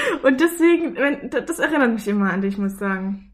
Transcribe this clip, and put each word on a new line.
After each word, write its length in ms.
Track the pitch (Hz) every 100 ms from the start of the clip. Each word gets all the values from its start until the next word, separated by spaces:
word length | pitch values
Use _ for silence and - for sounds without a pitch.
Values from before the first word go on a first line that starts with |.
| 508 339
Und 180 | 269 262
deswegen, 560 | 330 339 330 339 339 -
wenn, 340 | 285 285 -
d-, 120 | 285 -
das 120 | 330
erinnert 340 | 311 302 247
mich 160 | 226 208
immer 240 | 208 196
an 80 | 180
dich, 180 | 196 196
muss 140 | 196
ich 60 | 196
sagen. 540 | 202 190 190 196 -